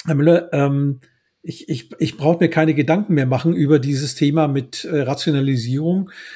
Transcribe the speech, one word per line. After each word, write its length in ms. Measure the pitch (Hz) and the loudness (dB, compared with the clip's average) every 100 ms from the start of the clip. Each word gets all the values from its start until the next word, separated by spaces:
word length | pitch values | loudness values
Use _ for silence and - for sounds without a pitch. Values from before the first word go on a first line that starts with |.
„Herr 100 | - | -2
Müller, 380 | 143 156 175 175 | 2 4 4 2
ähm, 480 | 143 143 139 143 131 _ _ _ _ | 0 0 0 -2 -4 _ _ _ _
ich, 240 | - - - | -14 -12 -8
ich, 220 | 143 - - | -8 -8 -6
ich 180 | 165 - | -6 -2
brauche 220 | 147 170 | 0 2
mir 120 | 165 | 2
keine 220 | 156 160 | 2 2
Gedanken 420 | 147 139 170 208 | 2 2 0 2
mehr 120 | 151 131 | 2 2
machen 260 | 127 160 | 0 0
über 280 | 170 143 151 | 2 4 4
dieses 340 | 135 139 143 | 2 -2 -2
Thema 320 | - 143 156 151 | 0 0 2 0
mit, 380 | 135 131 - | 0 -4 -10
äh, 160 | - 156 | -6 -4
Rationalisierung. 1080 | 131 139 - 143 139 131 117 135 160 185 185 - - | -2 -4 -2 0 0 -2 -2 -2 0 -2 -4 -10 -20